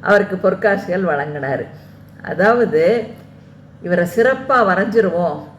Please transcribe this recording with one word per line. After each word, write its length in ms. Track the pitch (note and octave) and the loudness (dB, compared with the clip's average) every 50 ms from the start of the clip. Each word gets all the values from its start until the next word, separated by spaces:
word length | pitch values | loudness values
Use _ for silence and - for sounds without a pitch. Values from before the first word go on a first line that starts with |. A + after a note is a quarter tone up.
அவருக்கு 500 | - - G#3 G3+ G3+ G3 G3 F#3 - F#3+ | 2 2 2 2 2 0 -4 0 0 0
பொற்காசுகள் 540 | F#3 F#3 - G#3+ G3 G3 - - F3+ F#3 F#3+ | 0 2 0 0 0 0 -2 -4 -4 -2 0
வழங்கினாரு. 600 | F3 D3+ C#3+ C#3+ D3+ D3 D3 C3+ C3+ C3+ A#2+ - - - - - - - - - - - - - | -2 -2 -2 -2 -6 -6 -6 -6 -4 -4 -4 -6 -8 -14 -20 -20 -20 -20 -20 -20 -20 -20 -18 -10
அதாவது, 800 | - - D#3 F3+ G#3+ A#3 B3 A#3+ G#3 A3 A#3 D#3+ F3 A3 A#3+ A3 - - - - - - - - - - - - - - - - | -10 -4 0 2 2 4 2 0 0 2 2 2 2 2 0 -2 -8 -14 -20 -20 -20 -20 -20 -20 -20 -20 -20 -20 -20 -20 -14 -4
இவரை 240 | F3 F3 F3 F3 F3 - | -2 0 0 0 0 0
சிறப்பா 320 | - A3 B3+ C4 C4 - - | 2 2 2 2 0 -2 0
வரைஞ்சிருவோம் 920 | C4+ B3+ A#3 G3 F3+ F3+ G3 A#3 G3+ A3+ G#3+ F#3 E3 E3+ F3 E3 D3 D3 D3 - - | 2 2 4 2 2 0 0 0 2 2 2 2 0 0 -2 -2 -4 -6 -10 -14 -20